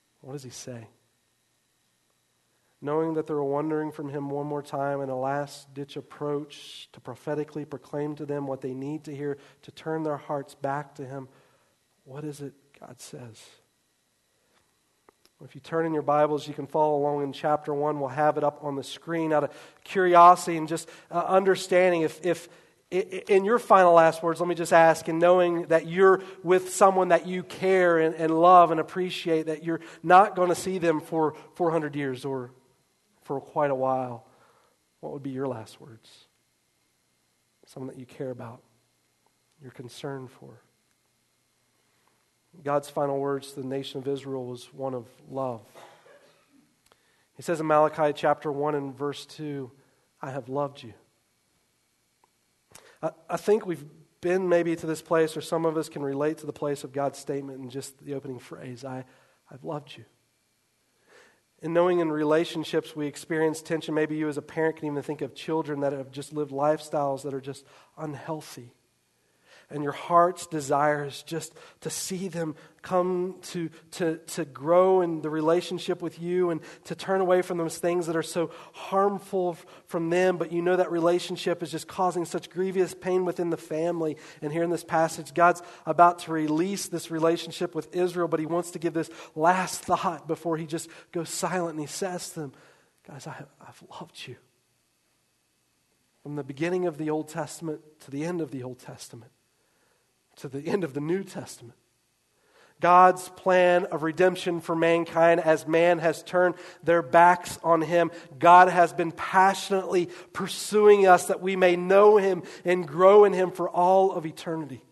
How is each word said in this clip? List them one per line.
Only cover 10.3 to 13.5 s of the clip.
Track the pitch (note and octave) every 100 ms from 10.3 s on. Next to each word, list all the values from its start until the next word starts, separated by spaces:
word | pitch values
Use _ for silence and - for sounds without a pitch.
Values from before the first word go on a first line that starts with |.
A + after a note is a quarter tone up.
| D3 C#3
back | - C#3 C#3 C#3+
to | -
Him, | C3 C3+ C3 _ _ _ _ _ _ _
what | C#3+ C3+
is | D3+ C#3+
it | C#3 - _ _
God | - A#2
says? | - C#3+ A#2+ G#2+ -